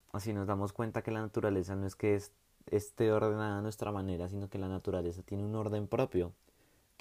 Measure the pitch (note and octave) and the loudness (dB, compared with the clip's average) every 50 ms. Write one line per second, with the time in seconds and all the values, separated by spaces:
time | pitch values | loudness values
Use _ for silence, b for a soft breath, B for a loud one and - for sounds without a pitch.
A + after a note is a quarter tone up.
0 | _ _ - G2+ G2 A2+ G#2 G2+ G2 G2+ G2+ G2 G2+ G2+ - - A#2 A2+ - A2+ | _ _ -8 -6 -4 -2 -2 0 0 0 0 0 0 -2 -2 -2 -4 -2 -2 -4
1 | - A2+ A2 A2 A2 G#2+ - - - G#2 G2 F#2 F2 F#2+ G2 G2 G2 F#2+ - - | -2 -2 -2 -2 -4 -2 -2 0 2 2 2 2 0 0 -2 -2 -2 -4 -4 0
2 | G#2+ G#2 G#2 G2 - - - _ _ _ _ _ _ - - G#2 G#2 - - - | 2 2 2 2 0 -4 -14 _ _ _ _ _ _ 0 0 0 0 -2 0 2
3 | A#2 A2 G#2+ G#2+ G#2+ G#2+ G#2 G#2+ G#2+ G#2+ G2+ G2+ G#2 A2 G#2 - - G#2 G#2 G2 | 4 6 6 6 4 4 2 2 0 0 0 0 -2 -4 -4 -4 -4 -4 -2 -2
4 | F#2+ F#2+ F2+ E2+ F2 F#2 G2+ G2+ G2+ G2 - G2 F#2+ F#2 F#2+ F#2 - G2+ F#2 F2+ | -2 -2 -2 -2 -2 -4 -4 -6 -6 -6 -6 -4 -4 -4 -4 -4 -2 -2 0 0
5 | F2 F2 F2 F#2+ - - G2+ G2+ G2+ G#2 G#2+ A2 G#2+ G#2 G#2+ G#2 G#2 F#2+ A#2 A#2+ | 0 -2 -4 -6 -8 -6 -4 -4 -2 -2 -2 -2 -2 -2 -2 -2 -2 0 0 0
6 | C3 - - F#2 F2 F2 - _ b b b b b b b b b b b - | 2 2 2 0 0 0 -4 _ b b b b b b b b b b b -4